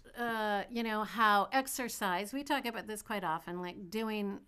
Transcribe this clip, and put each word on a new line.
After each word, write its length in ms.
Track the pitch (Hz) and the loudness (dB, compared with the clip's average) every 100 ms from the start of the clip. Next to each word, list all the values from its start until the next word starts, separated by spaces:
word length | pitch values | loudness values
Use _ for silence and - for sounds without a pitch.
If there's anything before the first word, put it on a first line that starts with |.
| - - | -14 -4
uh, 460 | 233 226 214 202 180 | -2 0 0 0 0
you 120 | 233 | -2
know, 200 | 226 214 | 0 0
how 440 | 208 196 220 202 190 | -2 4 6 6 6
exercise, 800 | 269 262 - 233 - 202 180 202 | 2 0 -2 -4 -2 0 0 -2
we 100 | 269 | -4
talk 220 | 285 277 | 0 0
about 220 | 233 220 208 | 0 -4 -6
this 160 | 214 | -8
quite 220 | - 208 | -4 -2
often, 360 | 175 160 - 180 | 0 -2 -4 -6
like, 300 | 180 185 180 | -6 -8 -6
doing 480 | 220 220 214 202 202 | -2 -2 -2 -2 -6